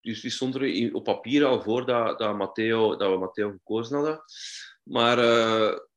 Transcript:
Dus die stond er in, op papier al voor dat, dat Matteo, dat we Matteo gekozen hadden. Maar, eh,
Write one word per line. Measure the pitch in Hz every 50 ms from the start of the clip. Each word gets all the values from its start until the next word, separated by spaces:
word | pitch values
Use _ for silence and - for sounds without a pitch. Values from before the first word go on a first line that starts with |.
Dus | _ 113 110 -
die | - 127
stond | - - 131 131 127
er | 131 135
in, | 131 80 95 117 110 -
op | - -
papier | - 101 - - 110 135 143 147
al | 135 127 107
voor | 95 104 113 127 120
dat, | 120 123 120 117 113 - -
dat | 113 107 104 104
Matteo, | 98 98 - - 110 113 113 113 110 107 -
dat | - 101 98
we | 95 92
Matteo | 92 92 - - 104 104
gekozen | 101 92 _ - 107 113 117 113 135
hadden. | 143 147 156 156 156 - _ - - - - - - - - - _ _
Maar, | - - 123 117 117 120 120
eh, | 120 117 117 117 113 113 113 110 110 104 - - - _ _